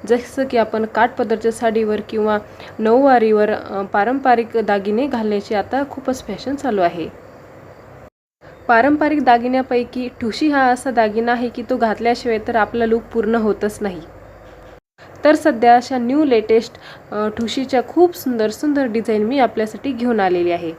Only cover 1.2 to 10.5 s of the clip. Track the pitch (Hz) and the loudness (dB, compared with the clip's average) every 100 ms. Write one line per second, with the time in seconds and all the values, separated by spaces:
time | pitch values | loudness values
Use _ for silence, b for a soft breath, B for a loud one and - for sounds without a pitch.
1.2 | 226 220 226 226 233 220 214 214 214 220 | -2 0 -2 0 -2 0 -2 -4 -4 -2
2.2 | 214 208 B B B - 220 240 277 247 | 0 -2 B B B -2 4 6 6 6
3.2 | 220 214 208 208 - 202 196 208 208 269 | 4 4 2 -2 -6 -8 -2 0 0 0
4.2 | 269 233 233 226 208 202 196 214 277 247 | 2 2 2 -2 0 0 0 -2 -2 -2
5.2 | 214 202 202 214 196 262 277 - 262 254 | -2 -4 -2 -4 -2 -4 -4 -6 -6 -6
6.2 | - 190 254 277 269 208 170 170 156 - | -8 -10 -8 -6 -2 0 0 -2 -10 -12
7.2 | - - - - - - - - - _ | -20 -20 -20 -20 -20 -20 -20 -20 -20 _
8.2 | _ _ B B - 226 262 302 302 302 | _ _ B B 2 4 4 2 0 2
9.2 | 254 240 247 262 254 247 240 247 247 - | 4 2 2 -2 0 -2 -2 -8 -10 -6
10.2 | 233 - 311 | -8 0 2